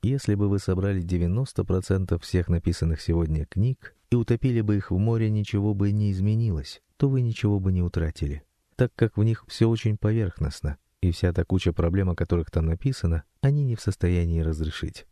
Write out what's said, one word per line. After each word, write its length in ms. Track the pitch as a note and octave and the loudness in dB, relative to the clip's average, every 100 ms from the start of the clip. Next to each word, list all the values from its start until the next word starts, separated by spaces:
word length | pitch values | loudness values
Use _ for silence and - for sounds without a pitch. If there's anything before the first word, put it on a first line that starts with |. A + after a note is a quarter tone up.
Если 340 | - C3+ - G#2 | 0 -2 0 2
бы 120 | G#2 | 2
вы 120 | G2 | 0
собрали 420 | - F#2 G2 G2 | 0 0 0 -2
девяносто 640 | E2+ F2 F2 G2+ C3+ - | 0 0 2 0 -2 -4
процентов 580 | - F#2 F#2 G2 F#2 F2 | 0 0 0 0 0 -2
всех 260 | - F2+ E2+ | 0 -2 2
написанных 520 | E2+ F2+ E2+ D#2+ D#2+ | 0 0 0 0 -2
сегодня 440 | - E2 E2 D#2 | 0 0 2 -2
книг 520 | D2+ - A2+ C3 - _ _ | -4 -2 -2 -2 -10 _ _
и 40 | |
утопили 460 | A#2+ A#2 A#2 C3 A#2 | 0 2 0 2 0
бы 160 | G#2+ G#2 | 2 0
их 160 | - | 0
в 60 | F#2 | 0
море, 320 | G#2+ A#2 A2 | 0 0 0
ничего 440 | G#2+ G#2 G#2 G2+ | 0 -2 -2 0
бы 160 | G2+ G2+ | 0 0
не 220 | G#2 G#2 | 2 0
изменилось, 680 | F#2+ G2+ A2 A2+ D#2+ C#2 - _ _ | 0 0 2 0 -2 -6 -14 _ _
то 120 | C#3 | 0
вы 140 | C3 | 2
ничего 360 | A#2+ A2 G#2+ G2+ | 0 0 0 2
бы 140 | F#2+ | 2
не 100 | F#2 | 2
утратили, 640 | F2 F2 D#2+ - D2 C#2 - _ _ - | 0 0 -4 -4 -6 -6 -10 _ _ -2
так 160 | B2 | -2
как 220 | - A2+ - | 2 -2 2
в 80 | |
них 200 | A2 A2+ - | 0 0 -6
всё 200 | - A2+ | 0 2
очень 300 | A2+ A2+ G#2 | 2 0 0
поверхностно, 800 | G#2+ A2+ G2+ - D2+ - D2+ C#2+ _ _ | 0 0 -2 -2 -4 -2 -6 -6 _ _
и 100 | F#2 | -2
вся 220 | E2 F#2 | 2 0
та 120 | E2+ | 0
куча 280 | F2 F#2+ F2+ | 0 0 0
проблем, 380 | E2 E2+ F#2+ F#2 | 0 0 2 0
о 40 | |
которых 380 | E2+ F2 F2 D#2+ | -2 0 0 0
там 140 | - D#2+ | 0 0
написано, 580 | E2 C#3 C3 E2+ E2 - _ | 0 -2 -2 0 -2 -4 _
они 240 | C3+ D3 | 0 2
не 100 | C#3 | 0
в 60 | A2+ | -2
состоянии 600 | - F#2+ F2+ F2 E2+ E2 | -4 -2 0 2 2 0
разрешить. 680 | D#2+ D#2 D#2+ - D#2 - - | 0 -2 -4 -4 -8 -10 -20